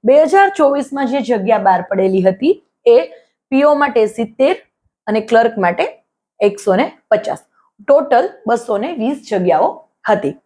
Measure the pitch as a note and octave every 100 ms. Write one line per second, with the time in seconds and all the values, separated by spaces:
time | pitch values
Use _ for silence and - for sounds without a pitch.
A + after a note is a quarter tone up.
0 | A3 C#4+ D#4 G4 G4 G4 C#4+ C#4 C4+ C#4
1 | C4 C#4 A#3 A#3 F#3+ G#3+ G3 F3+ F3 G3
2 | F#3+ F#3+ F#3 F#3+ C#4+ G#4 _ _ - A#3
3 | - - _ _ _ C4 D4 D4 C#4+ C4
4 | G#3+ G#3+ A3+ - C4+ F#4+ _ _ _ _
5 | - G#3+ A3 A3+ A#3 A3+ F3+ F3 A4 -
6 | _ _ _ _ G3+ G3+ - F#3+ - -
7 | _ G#3+ - - _ _ _ _ G#3 C#4+
8 | C#4+ B3 F#4 - - A#3+ A#3 G#3 B3+ E4
9 | A3 C#4+ - G3+ F3+ D#3+ - - _ _
10 | - G#3+ C#3+ C#3